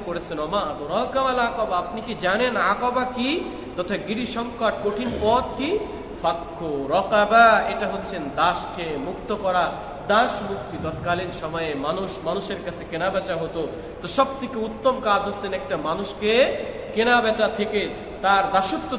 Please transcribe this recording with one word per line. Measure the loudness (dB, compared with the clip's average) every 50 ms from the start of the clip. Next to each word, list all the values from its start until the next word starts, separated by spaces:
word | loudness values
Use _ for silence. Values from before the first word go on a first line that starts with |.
| -4
করেছেন, | -4 -4 -4 -4 -6 -4 -4
"ওমা | -2 0 0 0
আদরাকা | 0 0 -4 -4 -4 -2 0 0 0 0 0 2 2
মাল | 2 2 2
আকাবা", | 2 0 0 0 0 0 0 0
আপনি | -2 -2 -6 -8
কি | -6 -6 -6 -2
জানেন | 0 2 2 4 2 2 2
আকাবা | 2 4 4 2 2 2 0 0 0 0
কি, | -2 -2 -2 0 0 0 -2 -2 -6 -8 -10 -10 -8 -6
তথা | -6 -4 -2 -2
গিরি | -4 -2 -4 -4 -4 -4
সংকট, | -4 -4 -4 -6 -6 -4 0 0 0 0 0 -2
কঠিন | -2 -2 0 -2 -4 -2 0 2
পথ | 4 4 4 2 0 -2
কি? | -4 -2 0 0 0 -2 -4 -6 -10 -10 -10 -10 -2 0
ফাক্কু | 0 0 0 -4 -8 -8 -6 -4 -4 -2 -2 0 2
রাকাবা, | 2 2 2 4 4 4 4 6 8 10 10 10 10 8
এটা | 4 2 0 0 -2
হচ্ছেন | -2 -2 -4 -4 -6 -6 -6 -6 -4 0
দাসকে | 2 2 2 2 0 -4 -6 -6 -6 -6 -4 -4 -4 -4
মুক্ত | -6 -6 -8 -6 -4 -4 -2 0
করা, | 0 2 2 2 0 -2 -6 -8 -10 -10 -10 -2 2
দাস | 4 4 4 4 2 -2 -4 -4
মুক্তি। | -6 -6 -6 -8 -8 -6 -4
তৎকালীন | -4 -4 -4 -2 0 0 0 -2 -4 -6 -6
সময়ে | -8 -6 -4 -2 -2 -2 -2
মানুষ | -2 -2 -2 -2 -2 -2 -4 -6 -6 -4
মানুষের | -4 -2 -2 -4 -4 -6 -6 -6
কাছে | -8 -8 -8 -10 -8
কেনা | -4 -2 -2 0
বেচা | 0 -2 -2 -2 -4
হতো, | -4 -4 -4 -4 -4 -4 -4 -6 -8 -10 -12 -12 -10 -8
তো | -2
সব | 2 2 2 2 0 -4
থেকে | -6 -6 -4 -4
উত্তম | -4 -4 -6 0 2 2 2 2 2
কাজ | 2 2 2 2
হচ্ছেন | 0 -4 -4 -6 -4 -4
একটা | -6 -4 -4 -4
মানুষকে | -2 -2 -2 -2 -2 -4 -6 -6 -2 0 4 6 6 6 4 2 -2 -6 -6 -8 -8 -8 -4 -2
কেনা | 2 4 6 6 6
বেচা | 6 4 2 2 2 2
থেকে, | 2 0 -2 0 0 0 -2 -2 -4 -8 -10 -10 -10 -2 2
তার | 4 6 6 4 4 4
দাসত্ব | 2 2 2 0 -4 -4 -4 -4